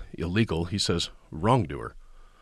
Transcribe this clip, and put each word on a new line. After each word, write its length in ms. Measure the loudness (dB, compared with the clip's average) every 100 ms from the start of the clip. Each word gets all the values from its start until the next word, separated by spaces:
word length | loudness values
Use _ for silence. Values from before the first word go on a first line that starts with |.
| -8
illegal. 500 | -6 0 2 2 0 0
He 120 | 0
says 320 | 0 0 -2 -8 -14
wrongdoer. 640 | 0 4 4 2 -4 -10 -12 -20 -20 -20 -20